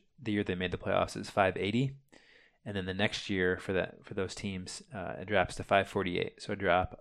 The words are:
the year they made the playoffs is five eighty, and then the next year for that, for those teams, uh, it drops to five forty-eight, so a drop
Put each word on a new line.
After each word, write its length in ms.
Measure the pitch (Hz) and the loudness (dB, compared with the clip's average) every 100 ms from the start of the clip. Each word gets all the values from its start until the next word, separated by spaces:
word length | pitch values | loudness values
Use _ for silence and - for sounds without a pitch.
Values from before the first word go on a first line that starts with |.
| _ - | _ -10
the 120 | 110 | -2
year 120 | 104 | 0
they 120 | 101 90 | 0 0
made 160 | 90 | -2
the 60 | 90 | -2
playoffs 360 | 98 95 92 107 | 0 2 2 -4
is 140 | 104 | -2
five 260 | - 95 87 | 2 2 2
eighty, 400 | 95 113 135 - _ - _ - _ _ - | 0 0 0 -4 _ -20 _ -20 _ _ -8
and 100 | 101 | -6
then 100 | 92 | -4
the 60 | 95 | 0
next 340 | 104 - - | 0 -2 -2
year 280 | 98 90 87 | 2 2 0
for 140 | - | 0
that, 300 | 92 90 - | 0 0 -6
for 120 | - 101 | -10 -6
those 180 | 92 | -6
teams, 480 | - 101 92 90 - - 104 | -4 -6 -6 -8 -12 -12 -10
uh, 180 | 87 60 | -8 -8
it 40 | 95 | 2
drops 260 | 101 87 - | 4 2 0
to 80 | |
five 240 | 98 98 95 | 4 4 4
forty-eight, 540 | 101 95 87 90 - | 0 0 0 -2 -6
so 120 | - | -8
a 20 | 98 | -2
drop 420 | 98 87 90 - | 4 4 2 -6